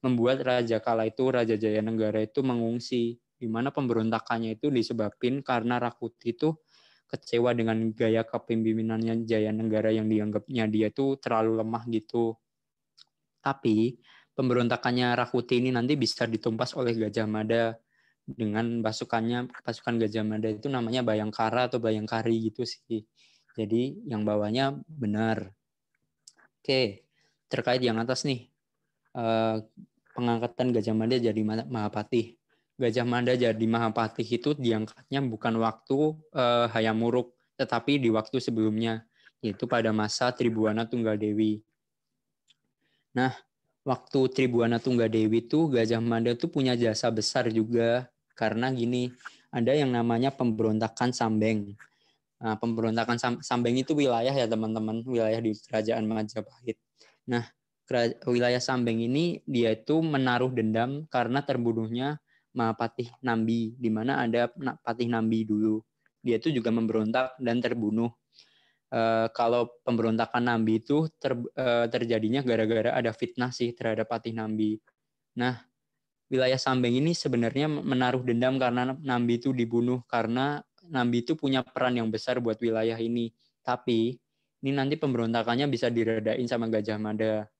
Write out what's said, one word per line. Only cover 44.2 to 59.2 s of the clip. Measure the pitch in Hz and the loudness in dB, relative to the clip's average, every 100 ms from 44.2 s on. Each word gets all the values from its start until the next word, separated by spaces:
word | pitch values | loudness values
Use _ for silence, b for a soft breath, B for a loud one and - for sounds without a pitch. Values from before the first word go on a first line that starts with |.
| 131 | 2
Tribuana | 131 131 117 117 117 | 2 2 2 2 2
Tunggal | 131 123 113 | 0 2 2
Dewi | 110 107 113 | 2 2 2
itu | 113 151 165 | 2 2 2
Gajah | 123 113 117 | 2 2 0
Mada | 117 113 117 120 | 0 0 0 0
tuh | - | -2
punya | 151 131 120 | 0 2 2
jasa | 117 107 120 | 2 2 0
besar | 113 104 131 117 | 0 -2 0 0
juga, | 113 110 117 117 120 127 _ _ - | 0 2 2 4 2 -2 _ _ -4
karena | 113 107 127 | -2 0 -2
gini, | 131 117 123 123 123 B B B | 0 0 0 -4 -8 B B B
ada | 123 117 | -2 2
yang | 147 139 | 2 2
namanya | 120 117 117 131 | 2 2 2 0
pemberontakan | - 123 110 113 110 110 - 123 | 0 -2 2 2 2 0 0 -2
Sambeng. | 123 113 110 110 110 101 104 b b b b _ _ | 0 0 2 2 0 -4 -14 b b b b _ _
Nah, | 113 107 | -6 -2
pemberontakan | 117 113 110 113 113 117 | -2 0 0 0 0 0
Sam-, | 123 120 | -2 -4
Sambeng | - 120 120 | -2 0 2
itu | 127 131 151 | 0 0 0
wilayah | 139 117 123 | 2 2 0
ya, | 139 117 | 0 0
teman-teman, | 113 110 110 110 113 | 0 -2 -2 -4 -4
wilayah | 120 120 110 113 | -2 0 0 0
di | 113 | -2
Kerajaan | 107 - 110 110 117 110 | -4 -4 -2 0 0 0
Majapahit. | 110 107 110 101 _ 123 110 _ b b b - | -2 -4 -8 -12 _ -8 -8 _ b b b -4
Nah, | 120 110 _ _ _ _ | -4 -4 _ _ _ _
kera-, | 127 117 - - | 0 2 0 0
wilayah | 120 123 123 | 2 2 2
Sambeng | 123 127 117 113 | 0 0 0 0
ini | 117 135 | 0 0